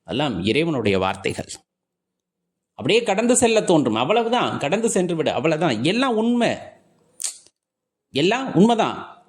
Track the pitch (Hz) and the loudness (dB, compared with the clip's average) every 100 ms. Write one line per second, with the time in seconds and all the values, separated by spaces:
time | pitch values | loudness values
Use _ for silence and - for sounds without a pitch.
0 | - 110 147 92 98 120 165 139 107 95 | -8 -4 -4 -2 0 0 0 0 0 2
1 | 95 98 - - - - _ _ _ _ | 0 -2 -6 -6 -10 -16 _ _ _ _
2 | _ _ _ _ _ _ _ - 139 220 | _ _ _ _ _ _ _ -6 0 2
3 | 233 196 233 254 233 220 - 160 120 110 | 2 0 2 2 4 2 4 2 2 0
4 | 135 226 226 240 151 - 143 202 220 202 | 0 0 0 0 -2 -4 -2 -2 0 0
5 | 180 170 131 90 - 156 170 110 139 226 | -2 -2 -2 0 0 0 0 0 0 0
6 | 269 220 226 240 208 101 - - _ _ | 0 0 0 0 0 -2 -10 -20 _ _
7 | _ - - - - _ _ _ _ _ | _ -12 -12 -12 -20 _ _ _ _ _
8 | _ 131 175 240 262 156 220 226 147 104 | _ -2 0 0 0 4 4 4 0 -4
9 | - - | -12 -20